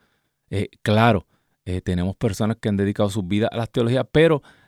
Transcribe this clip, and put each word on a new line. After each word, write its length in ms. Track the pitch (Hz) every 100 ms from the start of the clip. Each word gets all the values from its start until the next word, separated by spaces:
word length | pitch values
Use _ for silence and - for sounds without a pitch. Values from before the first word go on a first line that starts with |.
| _ _ _ _ -
Eh, 180 | 98 - _
claro, 440 | - 107 117 101 - _ _ _
eh, 160 | 92 92
tenemos 340 | - 87 92
personas 440 | - 117 95 110 110
que 80 | 113
han 80 | 101
dedicado 340 | 98 104 104
sus 160 | 107 87
vidas 240 | 104 113
a 60 | 117
la 100 | 110
teología, 380 | 127 117 131
pero 360 | 120 151 165 147 - _